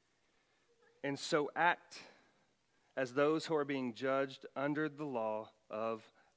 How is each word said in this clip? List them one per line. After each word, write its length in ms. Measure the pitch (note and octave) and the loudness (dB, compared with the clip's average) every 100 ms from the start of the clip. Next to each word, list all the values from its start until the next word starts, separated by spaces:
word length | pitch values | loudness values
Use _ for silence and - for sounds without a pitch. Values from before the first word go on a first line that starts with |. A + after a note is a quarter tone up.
| _ _ _ _ _ _ _ _ _ _ | _ _ _ _ _ _ _ _ _ _
and 140 | C#3+ C#3 | -4 -2
so 320 | - E3 D3 - | 2 2 2 2
act 440 | E3+ E3 - - - - _ _ _ _ _ _ _ - | 2 2 -4 -18 -18 -20 _ _ _ _ _ _ _ -4
as 160 | C3 | -2
those 320 | B2 D3 D#3 D3+ | 4 4 4 2
who 100 | D#3 | 0
are 100 | C#3+ | 0
being 280 | C#3 B2+ | 0 -2
judged 520 | G#2+ C3+ C3+ C3+ C3+ - - | -2 0 2 0 -4 -12 -4
under 340 | C#3+ D3 D#3 | -2 0 -2
the 160 | C#3+ D3+ | -4 -4
law 440 | B2 A2 G#2+ G#2+ - _ | -2 0 -2 -6 -14 _
of 340 | G#2+ A2+ A2+ - _ _ | -4 -2 -4 -8 _ _